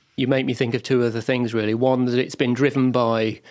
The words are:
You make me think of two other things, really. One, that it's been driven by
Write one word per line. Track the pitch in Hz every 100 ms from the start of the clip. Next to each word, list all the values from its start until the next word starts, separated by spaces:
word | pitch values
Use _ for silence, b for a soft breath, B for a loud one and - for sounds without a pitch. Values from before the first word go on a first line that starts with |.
| _ -
You | 127
make | 131 131
me |
think | 123 123 120
of |
two | - 131
other | 120 113
things, | 110 127 120
really. | 113 107
One, | 113 127 131 123
that | 120
it's | 127 -
been | 127
driven | 120 139 139 131
by | 123 117 113 110 - B